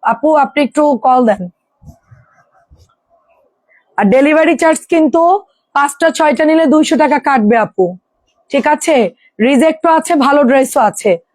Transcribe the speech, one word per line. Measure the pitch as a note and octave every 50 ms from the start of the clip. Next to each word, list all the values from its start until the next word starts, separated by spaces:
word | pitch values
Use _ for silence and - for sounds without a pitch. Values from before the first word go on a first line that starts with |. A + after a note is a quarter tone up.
| -
আপু | G#3 A3+ A3+ - D4+ D#4 D4+ C#4
আপনি | - - D4 D4 A#3+
একটু | _ - D4+ D4 C#4+ A3 -
কল | C4 B3+ B3+ B3
দেন। | A3+ G#3 G3+ F3+ F3 _ _ _ _ _ _ _ - - _ _ _ A#2+ _ _ _ _ _ _ _ _ _ _ _ - _ _ _ _ _ _ _ _ _ _ _ _ _ _ _ _ _ _ _ _ _ _ _ _ -
আর | G#3 G3+ G3
ডেলিভারি | C4 C4+ D4 D#4 D#4 D#4+ D#4+ E4+ A#3+
চার্জ | - D#4+ D#4+ D#4 - _
কিন্তু | - E4 D#4 D4+ A3+ E4 E4 E4+ F#4 G4+ G4+ _ _ _ _ _ _
পাঁচটা | C#4+ C#4+ - - - - E4 D#4+ -
ছয়টা | D#4+ D4+ D4 - D#4 D4+
নিলে | D#4+ D#4+ E4 D4 C4+
দুইশো | D#4 D#4 - E4 B3 D#4
টাকা | C#4+ C#4+ C#4+ - D4+
কাটবে | C#4 C4 G#3+ G#3 A#3 A#3 G#3+
আপু, | - _ - F#3+ F3 F3+ F3+ _ _ _ _ _ _ _ _ _ _
ঠিক | - C#4 A3+ D4+
আছে? | D4+ D4+ - - D#4+ C4+ A3 F3+ - _ _ _ _ _ G#3 B3
রিজেক্টও | C#4+ B3+ D#4 D#4+ D#4 D#4+ - E4+ D#4+ D#4+
আছে, | D#4+ - F4 D4+ C4+
ভালো | C#4 C#4 D4 C#4+ A#3
ড্রেসও | C4+ C4+ C4 C4 - C#4+ A#3 G#3
আছে। | G3 - - G#3 F3+ E3+ _ _ _